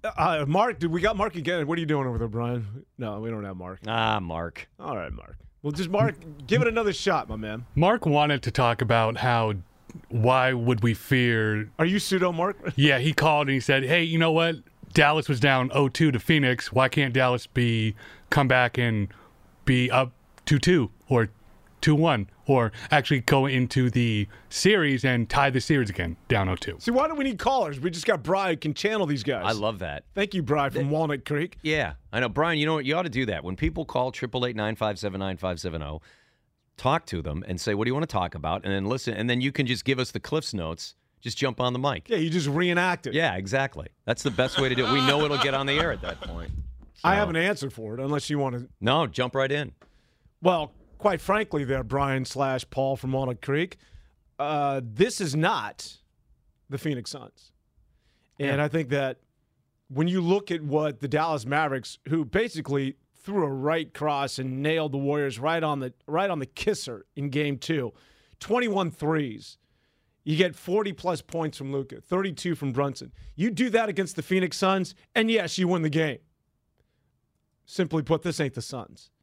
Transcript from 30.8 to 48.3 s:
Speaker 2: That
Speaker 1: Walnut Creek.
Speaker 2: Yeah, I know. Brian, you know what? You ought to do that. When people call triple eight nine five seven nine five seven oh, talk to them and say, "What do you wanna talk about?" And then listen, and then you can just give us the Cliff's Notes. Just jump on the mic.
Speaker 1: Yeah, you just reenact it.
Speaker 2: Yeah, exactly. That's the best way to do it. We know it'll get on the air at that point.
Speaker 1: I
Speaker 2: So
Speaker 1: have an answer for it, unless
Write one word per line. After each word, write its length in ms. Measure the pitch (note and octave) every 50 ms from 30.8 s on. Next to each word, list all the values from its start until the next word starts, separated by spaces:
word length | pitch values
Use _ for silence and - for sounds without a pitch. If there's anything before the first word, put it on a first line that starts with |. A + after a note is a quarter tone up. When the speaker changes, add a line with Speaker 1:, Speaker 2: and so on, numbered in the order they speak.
| C#3
Speaker 2:
That 60 | C#3
Speaker 1:
Walnut 340 | D3+ D#3 D#3+ D3+ D3 C#3 -
Creek. 320 | - D3+ C#3+ D#3+ F#3 - - -
Speaker 2:
Yeah, 320 | D#3 D#3 D#3 C3 E2 D2 - _ - -
I 80 | A2+
know. 100 | B2+ A#2+
Brian, 280 | F#2 - D3+ E3+ E3 D3+
you 60 | D3
know 100 | D#3 D#3+
what? 120 | D#3 C3+
You 100 | C3 D3
ought 60 | E3+ F#3
to 80 | E3+
do 160 | B2 B2+ C3
that. 180 | G#2+ F#2+ D#2 D2
When 100 | F2 F#2+
people 280 | - D3+ D#3+ D#3 E3+ D#3
call 280 | - - B2+ B2+ C3 B2+
triple 340 | - - A#2+ - B2+ B2
eight 100 | B2 A#2+
nine 200 | A2 G#2 G#2+ A2
five 220 | - A2 G#2+ G#2 F2+
seven 200 | - G#2 F#2 G2
nine 160 | F#2+ F#2+ F#2+
five 240 | E2+ - F#2 F2+ E2
seven 220 | - F#2 D#2+ D#2+ D2+
oh, 180 | C#2+ D2+ D#2+ _ - - _ _ _ _ _ _ _ _ _ _ _ _ -
talk 260 | - B2+ C#3+ E3 -
to 160 | - - F2 D#2
them 220 | D#2 D2 D#2+ F#2+
and 140 | - F2+ F2
say, 140 | - - G#2
"What 100 | G2+ A2
do 60 | A#2+
you 40 | B2+
wanna 120 | C#3+ E3
talk 280 | D#3+ - G2+ F2+ F2 -
about?" 300 | D#2+ D2+ D#2 E2+ G2+ -
And 80 | F#2+ G2
then 140 | G2 F#2+
listen, 280 | G2+ B2 C3+ - - A2+
and 140 | G2 A2 A#2+
then 120 | B2 B2 B2+
you 100 | C#3 -
can 140 | - C#3+
just 180 | A#2+ B2 A2+ -
give 140 | - C3+ B2+
us 120 | B2+ -
the 100 | - A#2+
Cliff's 340 | - - - D#3+ - - -
Notes. 400 | G2+ E2+ D#2+ E2+ E2+ - - - _ _ _ _ _
Just 180 | - A#2+ A2+ -
jump 220 | - C3+ A#2 -
on 120 | B2+ B2 B2
the 60 | B2
mic. 300 | C3 C#3 C3 - - -
Speaker 1:
Yeah, 100 | A#3 F#3+
you 120 | D#3 E3
just 160 | D#3 F3+ D3+
reenact 600 | C#3+ C#3 D#3 F3+ F3 F3 F3 F3+ F#3 F3+ F3 - G3+
it. 60 | -
Speaker 2:
Yeah, 200 | D3+ E3 D3+ F#2
exactly. 540 | F#2 F#2+ G2 G2+ C3+ C3+ C3 - D2 D2+ E2 _ _ _
That's 180 | - A#2 - -
the 80 | C#3+
best 300 | A2 - B2+ C3 - -
way 80 | C#3 C3
to 60 | B2+
do 100 | B2 B2+
it. 60 | A#2+ -
We 80 | C#3 C3
know 160 | C3+ C#3+ D3 D3+
it'll 140 | D3 C#3+ D3 C#3+
get 120 | C#3 C3+
on 120 | C3+ C#3
the 60 | C#3 C#3
air 180 | D3+ E3 E3
at 100 | B2 F#2 F2+
that 180 | F2 - -
point. 300 | - - E2+ E2 E2+ - - - - - - - - - _ - -
Speaker 1:
I 120 | E3 F#3+
Speaker 2:
So 40 | G3+
Speaker 1:
have 120 | G#3 F#3
an 60 | E3
answer 320 | D#3+ E3+ F#3+ G#3 - C#3 C3+
for 260 | - A#2 A2 G#2+ A2
it, 60 | B2
unless 300 | C3+ C#3 D3 D3 - -